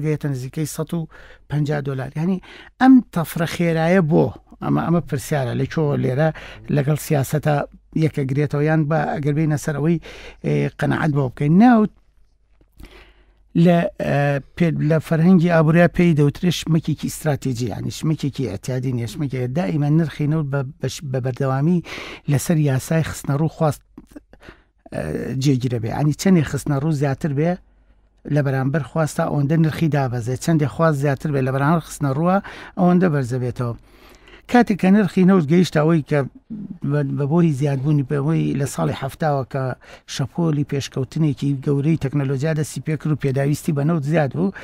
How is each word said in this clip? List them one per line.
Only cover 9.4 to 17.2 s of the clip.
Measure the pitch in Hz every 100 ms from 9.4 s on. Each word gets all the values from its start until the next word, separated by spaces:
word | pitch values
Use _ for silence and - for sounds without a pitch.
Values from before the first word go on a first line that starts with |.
| 160 151
سەر | - 147
ئەوەی، | 151 165 - - - -
ئێ، | 147 147 143 -
قەنەعەت | 143 135 165 143
بۆ | 131
بکەین. | - 147 170
ناوت | 247 233 214 _ _ _ _ _ _ _ _ - - - - _ _ _ _ 170
لە، | 170 170 165 - 151
ئە، | 139 143 139 - -
پێ-، | 170 143 147
لە | 160 -
فەرهەنگی | 160 165 190 170
ئابووریا | 165 156 165 175 -
پێی | 175 151
دەوترێ | 143 - 180 147
شمەکێکی | - 160 - 151 143
ئیستراتیژی، | -